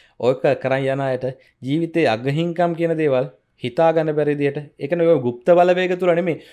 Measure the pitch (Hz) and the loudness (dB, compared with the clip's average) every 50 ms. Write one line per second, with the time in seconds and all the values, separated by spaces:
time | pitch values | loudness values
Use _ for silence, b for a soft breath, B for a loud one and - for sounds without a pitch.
0 | B B B B - 123 127 127 - 151 135 127 - 131 131 135 139 135 135 139 | B B B B 0 0 0 2 2 0 0 0 -2 -2 -2 -2 0 -2 -2 -2
1 | 139 135 127 123 123 127 131 b b b b b 123 127 143 160 170 160 160 170 | -2 -2 -4 -4 -4 -6 -8 b b b b b -8 -4 -2 -2 -2 -2 0 0
2 | 160 127 110 110 123 135 143 156 170 175 170 170 175 170 170 160 170 165 165 156 | 2 2 0 0 -2 -2 -2 -2 -2 -2 -2 0 -2 -2 0 -2 -2 -2 -2 0
3 | 156 147 131 127 127 - - _ _ _ _ _ - 123 120 - 165 165 160 160 | 0 0 0 0 -2 -4 -8 _ _ _ _ _ -10 -6 -2 0 2 2 2 2
4 | 156 156 151 151 147 147 147 147 143 143 143 151 147 143 _ - - 143 175 170 | 0 0 0 -2 0 0 0 0 -2 -2 -4 -4 -10 -14 _ -12 -8 -4 -2 0
5 | 165 165 170 151 127 120 123 - - - 175 175 175 180 180 180 185 180 185 180 | 2 4 2 2 2 -2 -4 -2 2 4 4 6 6 4 4 2 0 -2 -2 -2
6 | 185 175 165 170 180 180 147 - B B | 0 0 2 2 0 -2 -4 -6 B B